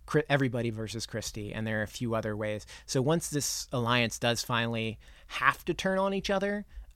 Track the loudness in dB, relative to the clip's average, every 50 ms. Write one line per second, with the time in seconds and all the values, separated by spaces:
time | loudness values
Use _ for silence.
0 | -6 0 2 2 4 4 4 4 4 2 0 0 -2 -2 -2 -4 -6 -6 -6 -6
1 | -6 -6 -6 -6 -6 -6 -6 -8 -8 -6 -4 -4 -2 0 0 0 -2 -2 -4 -4
2 | -2 0 0 0 0 -2 -2 -2 -2 -2 -4 -4 -6 -10 -16 -16 -6 -2 0 2
3 | 4 4 2 2 0 0 -2 -2 -2 -2 -2 -4 -6 -4 -2 0 2 4 4 4
4 | 4 2 0 0 0 2 2 0 0 0 0 0 0 0 0 -2 -2 -2 -4 -8
5 | -12 -20 -20 -20 -14 -10 -4 2 4 4 4 4 0 -2 -2 0 0 2 2 4
6 | 2 2 0 0 0 0 0 2 2 0 0 -2 -6 -8 -12 -14 -14 -14 -12